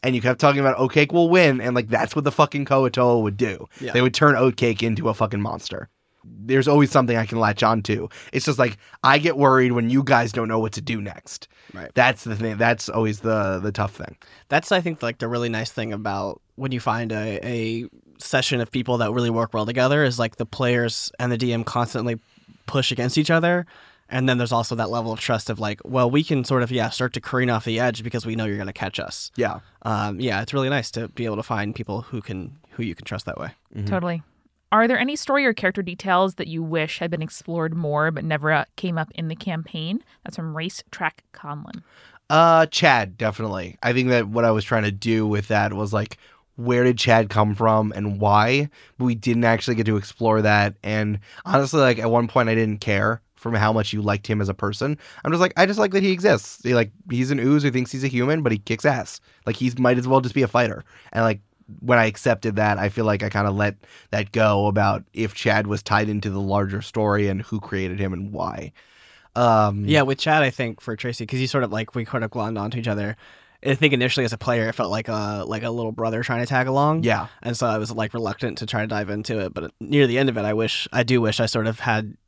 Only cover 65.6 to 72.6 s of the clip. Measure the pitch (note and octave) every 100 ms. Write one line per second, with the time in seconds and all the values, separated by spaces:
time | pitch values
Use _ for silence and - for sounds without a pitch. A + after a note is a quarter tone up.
65.6 | G2 G#2 - G#2 G#2+ G#2 G#2 G2 G2 G2+
66.6 | G2 G2 - - G#2+ G2+ G2+ G2 G#2 A2
67.6 | - G2 F#2+ F#2+ G2 F2+ G2 G#2 - -
68.6 | D2 - _ _ - _ _ A#2+ A#2+ A2
69.6 | G#2+ G2+ G2+ D3+ C3+ C3+ - D#3 C#3 -
70.6 | B2 G#2+ - G#2+ B2+ A#2 A2+ B2+ C3 C#3
71.6 | A#2+ G#2+ A2 B2 A2+ C3 A2+ A#2+ A2 A2